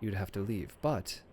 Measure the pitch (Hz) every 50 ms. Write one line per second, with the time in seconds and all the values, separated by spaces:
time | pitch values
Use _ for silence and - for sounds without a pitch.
0 | - 110 196 190 139 - - 202 - 107 226 202 160 - - - - 151 151 101
1 | 87 - - - - -